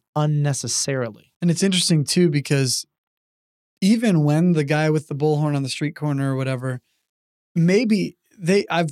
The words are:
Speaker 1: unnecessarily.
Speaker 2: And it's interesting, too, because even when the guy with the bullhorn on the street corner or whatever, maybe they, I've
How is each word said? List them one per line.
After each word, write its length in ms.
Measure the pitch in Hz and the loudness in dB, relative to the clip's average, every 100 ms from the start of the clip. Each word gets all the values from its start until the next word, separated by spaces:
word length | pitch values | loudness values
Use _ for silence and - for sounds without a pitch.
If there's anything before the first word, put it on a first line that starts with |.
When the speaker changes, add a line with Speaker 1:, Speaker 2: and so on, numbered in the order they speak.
| _ 151 | _ -2
Speaker 1:
unnecessarily. 1160 | 151 147 143 131 120 - - 135 117 104 _ _ | 0 0 0 -2 -4 -4 -2 -4 -6 -10 _ _
Speaker 2:
And 80 | 175 | -2
it's 120 | 160 | 0
interesting, 420 | 196 185 - 160 | 0 0 2 0
too, 260 | - 180 175 | 2 2 2
because 560 | 147 - 139 131 - - _ _ _ _ _ _ _ _ _ | 2 0 0 0 -2 -8 _ _ _ _ _ _ _ _ _
even 400 | 190 226 233 165 | 2 2 2 2
when 280 | 147 156 180 | 2 2 2
the 120 | 156 | 2
guy 240 | 143 151 156 | 0 0 2
with 200 | 151 - | 0 -4
the 60 | |
bullhorn 420 | 139 151 147 151 143 | -2 0 0 0 -2
on 60 | |
the 60 | 131 | -4
street 260 | - 147 - | -6 -6 -4
corner 360 | 151 139 139 | -4 -2 -2
or 40 | 131 | -2
whatever, 440 | 131 127 131 127 - _ _ _ _ _ _ | -4 -4 -6 -8 -12 _ _ _ _ _ _
maybe 640 | 175 170 202 233 208 - - _ - | 0 2 2 2 0 -2 -8 _ -8
they, 260 | 165 202 - | 0 0 0
I've 200 | 165 160 | -2 -2